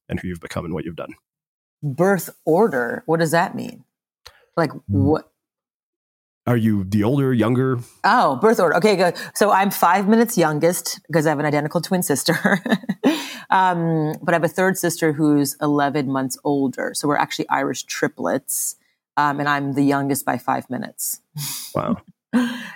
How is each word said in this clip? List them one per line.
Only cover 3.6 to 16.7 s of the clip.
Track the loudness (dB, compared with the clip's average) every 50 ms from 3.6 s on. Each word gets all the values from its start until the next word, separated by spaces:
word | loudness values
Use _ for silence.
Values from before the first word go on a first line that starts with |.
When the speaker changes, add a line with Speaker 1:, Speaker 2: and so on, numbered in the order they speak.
| -10 -12 -14 -16 -20 _ _ _ _ _ _ _ _ -20 -20 _ _ _ _
Speaker 2:
Like, | -2 -2 -2
Speaker 1:
Mm. | -2 -8 -6
Speaker 2:
what? | -2 0 2 2 2 2 0 -2 _ _ _ _ _ _ _ _ _ _ _ _ _ _ _ _ _ _ _ _ _ _ _ _
Speaker 1:
Are | 0 2
you | 2 4 2 2 2 0
the | 0 0 2 2
older, | 2 2 2 2 2
younger? | 2 2 2 2 2 2 2 0 -2 -4 -6 -10 _ _ 2
Speaker 2:
Oh, | 2 4 4 4 2 2
birth | 2 2 2 4 4
order. | 2 2 2
Okay, | 4 4 4 4
good. | 4 2 2 0 -2 -10 -12 -2
So | 0 2 4
I'm | 4 2 2 0
five | 0 2 2 4 4 4 4
minutes | 4 4 4 4 2 2
youngest | 2 2 2 2 2 2 0 0 0 -4 -8 -10 -10 _ -2 0
'cause | 2 2
I | 2
have | 2
an | 2 0
identical | 0 0 0 0 0 -2 -4
twin | -2 0 -2 -2
sister. | 0 0 -2 0 0 0 0 0 2 2 0 0 0
<laughs> | -2 -4 -2 -2 -8 -8 0 0 0 0 0 -4 -10 -12 -14 -2 0
Um, | 2 4 4 2 2 0 0 0 0 0 0 -2 -4 -4 0
but | 0 2
I |
have | 2 2
a |
third | 0 0 0 2 2 2
sister | 0 -2 -2 0 0 0 0 2
who's | 2 2 4 4 4 2 0 -2 -2
eleven | -2 0 2 2 2 0 0 -2 -2 -2
months | -2 -2 -4 -4 -6 -6 -2
older. | -2 0 0 0 -2